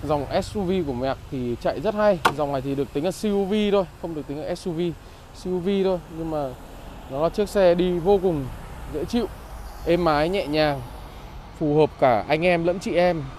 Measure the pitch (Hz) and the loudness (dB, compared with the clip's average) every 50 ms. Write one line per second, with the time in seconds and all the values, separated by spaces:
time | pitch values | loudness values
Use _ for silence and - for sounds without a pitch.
0 | - 143 151 147 139 - - 185 190 - - 214 196 175 190 190 175 139 131 120 | -2 0 -2 -2 -2 0 -2 -2 -2 -2 -4 -4 -2 0 0 0 0 -2 -2 -2
1 | 127 135 131 - - - - 131 123 120 120 113 - 180 - 117 143 202 214 208 | -2 -2 -4 -4 -6 -8 -6 -4 -4 -4 -4 -2 -2 -4 -4 -2 -2 -2 0 2
2 | 214 208 202 170 131 - 151 139 151 143 143 135 127 139 139 135 143 - - 147 | 4 4 4 4 2 0 0 0 -2 -2 -2 -2 -2 -2 -2 -2 -2 -2 -2 -2
3 | 143 185 175 - - 214 202 202 196 185 202 214 208 208 196 202 185 156 - - | -2 -2 -2 0 -2 0 2 2 2 2 2 2 2 4 4 2 2 0 -4 -10
4 | - 175 170 151 139 - 143 147 151 98 180 180 - 190 170 156 175 175 156 - | -10 -8 -6 -6 -6 -6 -6 -6 -4 -6 -6 -6 -4 -6 -2 -2 -2 -2 -4 -6
5 | - - - - - - - - - 185 180 180 165 185 202 196 190 190 190 175 | -12 -18 -18 -18 -18 -18 -18 -10 -6 -4 -4 -2 0 0 2 2 2 2 2 0
6 | 160 - 175 160 165 165 156 151 143 131 123 120 - - - - - - - - | -4 -8 -10 -8 -6 -4 -2 -2 -2 -4 -6 -10 -14 -16 -16 -16 -16 -14 -14 -14
7 | - - 135 135 156 170 - - 208 196 - 208 190 180 175 180 180 185 180 175 | -12 -8 -4 0 0 0 2 0 -2 0 4 6 6 6 8 6 4 2 2 2
8 | 156 180 208 196 165 190 170 147 135 123 - - - - - - - - - 156 | 4 4 4 6 6 2 2 2 -2 -4 -8 -10 -12 -12 -12 -12 -12 -8 -6 -6
9 | 147 - - 240 226 - - - - - - - - - - - - - 170 170 | -6 0 0 0 0 0 -6 -10 -14 -14 -14 -12 -12 -12 -12 -8 0 2 2 4
10 | 175 165 151 147 151 165 190 202 156 135 147 156 156 151 143 135 123 120 - - | 4 4 4 4 2 2 0 -2 -2 0 2 2 2 2 2 -2 -6 -10 -14 -14
11 | - - - - - - - - - - - - 170 151 147 151 156 139 - - | -14 -16 -16 -16 -16 -14 -14 -14 -16 -16 -8 -2 0 2 4 6 4 4 4 4
12 | - 131 120 107 95 92 143 156 165 180 180 170 165 175 175 196 - 233 175 165 | 4 4 6 4 4 2 0 2 4 4 4 4 2 0 0 0 -2 0 2 4
13 | 175 180 175 165 139 135 - | 4 4 4 2 -2 -8 -10